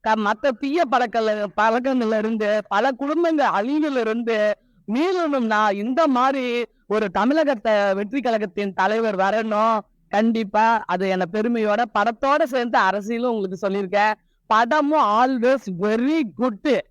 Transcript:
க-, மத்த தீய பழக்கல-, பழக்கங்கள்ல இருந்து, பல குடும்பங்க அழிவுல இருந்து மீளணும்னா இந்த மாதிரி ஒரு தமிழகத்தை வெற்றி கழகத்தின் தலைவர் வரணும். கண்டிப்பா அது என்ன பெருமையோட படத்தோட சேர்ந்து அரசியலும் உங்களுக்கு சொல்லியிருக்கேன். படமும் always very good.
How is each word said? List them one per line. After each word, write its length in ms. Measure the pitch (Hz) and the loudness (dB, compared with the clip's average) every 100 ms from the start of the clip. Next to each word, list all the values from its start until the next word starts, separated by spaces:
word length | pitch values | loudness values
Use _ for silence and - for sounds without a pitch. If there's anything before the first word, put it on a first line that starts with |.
க-, 140 | 220 | 0
மத்த 340 | 220 202 220 285 226 | 0 0 0 -2 -2
தீய 220 | 277 320 285 | -4 -2 0
பழக்கல-, 540 | 247 240 226 220 214 202 - | 0 0 0 -2 -2 -4 0
பழக்கங்கள்ல 560 | 220 233 254 254 220 220 | 2 2 0 0 0 0
இருந்து, 440 | 220 226 208 214 - | -2 -2 0 -2 0
பல 220 | 202 262 254 | 0 0 -2
குடும்பங்க 420 | 277 311 339 311 240 | -2 0 0 2 2
அழிவுல 460 | 185 226 302 302 262 | 0 0 0 0 0
இருந்து 560 | 220 226 233 220 214 202 _ _ - | -2 -2 -2 0 0 -2 _ _ -6
மீளணும்னா 840 | 233 349 370 320 277 226 214 214 | -2 0 0 0 0 0 2 2
இந்த 360 | 196 214 262 320 | 0 -2 0 2
மாதிரி 580 | 247 262 277 247 240 233 _ _ | 2 2 0 -2 -4 -6 _ _
ஒரு 240 | 208 208 | -2 0
தமிழகத்தை 800 | 190 226 311 294 240 226 214 202 | 0 2 2 2 0 0 2 2
வெற்றி 280 | 190 208 269 | 0 -2 -4
கழகத்தின் 520 | 247 220 208 202 202 | -2 -2 -4 -6 -6
தலைவர் 420 | 185 190 220 226 | 0 0 0 -2
வரணும். 640 | 190 196 214 220 208 220 220 - _ _ | 0 0 0 -2 0 0 0 -6 _ _
கண்டிப்பா 760 | 202 226 226 202 214 226 226 | 0 2 0 -2 2 2 2
அது 240 | - 180 190 | -2 -2 0
என்ன 160 | 185 175 | 0 -2
பெருமையோட 520 | 214 233 233 208 208 240 208 | -2 -2 0 0 0 0 0
படத்தோட 440 | 208 220 269 294 | -2 0 0 2
சேர்ந்து 360 | 311 262 240 240 | 0 -2 0 2
அரசியலும் 520 | 190 196 202 233 247 | 2 0 -4 -4 -2
உங்களுக்கு 380 | 226 190 185 202 | -2 -4 -4 -4
சொல்லியிருக்கேன். 440 | 196 190 202 214 214 _ _ _ | -2 -2 0 0 -2 _ _ _
படமும் 540 | 214 233 311 285 311 | 2 4 2 2 2
always 580 | 220 214 254 262 233 269 - 175 | 2 2 2 2 0 0 -4 -4
very 400 | 208 226 262 320 233 - | -2 0 0 0 -2 -2
good. 420 | 247 202 302 214 - | -4 -2 -2 -2 -2